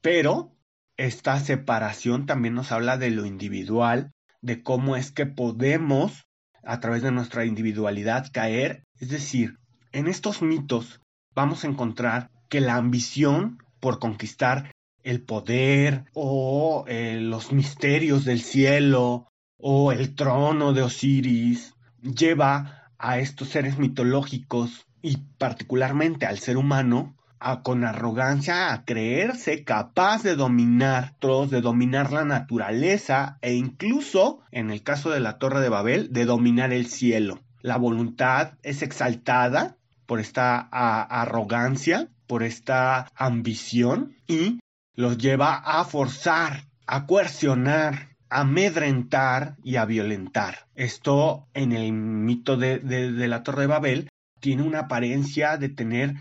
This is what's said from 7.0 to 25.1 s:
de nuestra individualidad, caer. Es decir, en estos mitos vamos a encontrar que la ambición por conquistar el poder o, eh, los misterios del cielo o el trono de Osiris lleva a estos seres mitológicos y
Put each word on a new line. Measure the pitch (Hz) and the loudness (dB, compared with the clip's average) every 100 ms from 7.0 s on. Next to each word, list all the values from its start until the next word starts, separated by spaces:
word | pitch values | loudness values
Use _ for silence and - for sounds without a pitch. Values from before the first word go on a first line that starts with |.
de | 131 | 0
nuestra | 123 120 120 | -2 -4 -4
individualidad, | 117 104 113 104 107 101 104 120 135 | -4 -2 -4 -2 -2 -2 -2 -2 -4
caer. | 127 110 113 147 170 _ _ | -4 -2 0 -2 -6 _ _
Es | 123 | -8
decir, | 143 139 131 113 - _ _ _ | -8 -4 -2 -2 -4 _ _ _
en | 135 156 | -4 -4
estos | 190 214 208 | -2 -6 -2
mitos | 160 160 143 120 117 - _ _ _ - | -2 -2 -2 -4 -4 -18 _ _ _ -2
vamos | 143 165 | -2 -2
a | 156 | -4
encontrar | 139 117 110 120 117 123 _ _ | -4 -4 -2 -2 -2 -6 _ _
que | 147 | 0
la | 131 | 2
ambición | 120 120 123 120 139 147 147 208 240 _ _ | 2 2 0 -2 2 2 4 0 -6 _ _
por | 131 120 | -2 -2
conquistar | 117 104 107 - 127 135 139 - _ _ | -4 -6 -10 -2 0 0 -4 -18 _ _
el | 127 123 | -6 -6
poder | - 110 104 120 131 139 143 139 - | -4 -8 -2 0 4 4 4 0 -6
o, | 151 139 135 131 139 156 147 135 | -6 -2 -2 0 0 0 -2 -4
eh, | 117 117 113 | -6 -4 -4
los | 113 117 - | -4 -6 0
misterios | 139 - - 139 147 156 139 | 0 0 0 2 2 4 2
del | 139 120 | 2 -2
cielo | - 139 135 143 143 131 123 123 - _ _ _ | 0 2 4 6 4 4 2 -2 -6 _ _ _
o | 139 139 139 | 0 4 4
el | 120 135 - | 2 -2 -2
trono | 139 127 147 151 143 | 0 2 2 2 2
de | 135 | 2
Osiris | 127 - 139 139 127 120 120 120 - _ _ _ | 0 0 2 2 4 2 2 0 -4 _ _ _
lleva | 127 117 160 160 139 139 143 - _ _ | -10 0 2 4 4 2 -2 -14 _ _
a | 123 123 | -2 -2
estos | 135 - 135 | -2 -6 -6
seres | 156 135 135 | -2 -2 0
mitológicos | 131 - 123 135 139 127 - 120 120 - _ _ | -2 2 2 2 0 -8 -4 -2 -2 -6 _ _
y | 165 | -4